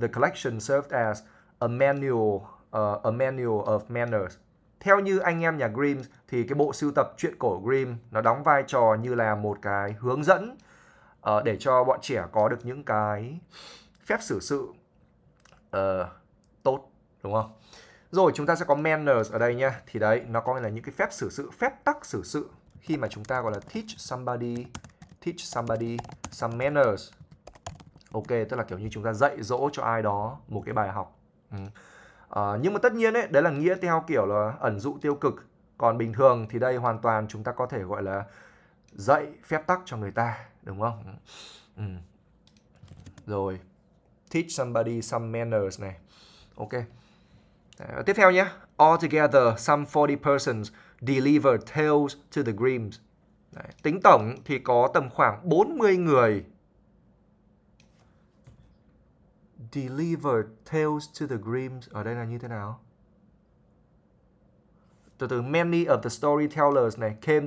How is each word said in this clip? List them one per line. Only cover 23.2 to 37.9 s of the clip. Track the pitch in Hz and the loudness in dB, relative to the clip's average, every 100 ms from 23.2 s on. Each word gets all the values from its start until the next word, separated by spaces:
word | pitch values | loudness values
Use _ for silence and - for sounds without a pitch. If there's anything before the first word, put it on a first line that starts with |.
ta | 110 131 | -6 -4
gọi | 113 | -4
là | 101 - | -6 -8
teach | 220 220 - | -12 -12 -16
somebody, | - 127 123 120 120 120 123 - - _ - - 170 | -10 -8 -6 -6 -6 -6 -10 -16 -20 _ -20 -10 -10
teach | 170 | -8
somebody | - 120 117 113 117 117 - - - | -8 -6 -2 -2 -2 -6 -10 -12 -12
some | - 120 117 | -6 -6 -2
manners. | 135 147 123 98 - - - - - - - - - - - | 0 4 2 2 -8 -20 -20 -20 -20 -16 -16 -16 -20 -20 -10
Ok, | 110 107 | -8 -4
tức | 117 107 123 | -2 -2 -4
là | |
kiểu | 107 92 | -6 -8
như | 107 | -8
chúng | 107 | -6
ta | 113 | -4
dạy | 107 143 139 | 2 2 0
dỗ | 107 123 143 | -4 0 -2
cho | 143 | -2
ai | 113 113 | 0 0
đó | 104 101 110 143 - | 0 -2 -4 -10 -10
một | 104 101 | -10 -4
cái | |
bài | 107 98 | -2 -2
học. | 98 92 _ _ _ - | -4 -10 _ _ _ -16
Ừ. | 101 98 - - - - _ - | -14 -14 -18 -20 -20 -20 _ -10
Ờ, | 101 101 104 | -4 -2 -2
nhưng | 170 | -2
mà | 208 | 2
tất | 247 | 0
nhiên | 226 220 | 2 0
ấy, | 240 202 | 0 2
đấy | 143 | 2
là | 165 | 2
nghĩa | 143 170 | 2 0
theo | 185 180 165 165 | 0 0 -2 0
kiểu | 135 98 | 0 2
là | 104 107 - | 2 0 -2
ẩn | 127 101 | -4 -2
dụ | 135 - | -6 -4
tiêu | 147 | -4
cực. | 143 143 - - _ _ - | 0 -2 -2 -14 _ _ -2
Còn | 117 117 | 0 0
bình | 113 | -4
thường | 110 131 120 147 | 4 6 6 -2
thì | 120 | -2
đây | 127 127 | 0 0
hoàn | 120 113 | -2 0
toàn | 117 110 107 | 0 0 -2
chúng | 107 | -8
ta | 107 | -8
có | - 127 | -4 -4
thể | 123 | -4
gọi | 92 | -6